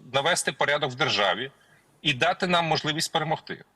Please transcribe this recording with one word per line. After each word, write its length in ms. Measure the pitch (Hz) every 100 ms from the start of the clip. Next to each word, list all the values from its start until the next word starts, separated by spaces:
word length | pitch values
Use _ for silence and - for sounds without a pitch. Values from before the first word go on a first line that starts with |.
| 139
навести 380 | 131 147 175 -
порядок 400 | 156 143 147 147
в 40 | 123
державі 560 | 131 101 98 92 135 - _ _ _ _
і 120 | -
дати 340 | 123 160 190 185
нам 180 | 175 165
можливість 460 | 156 147 151 -
перемогти. 520 | - 156 - - - -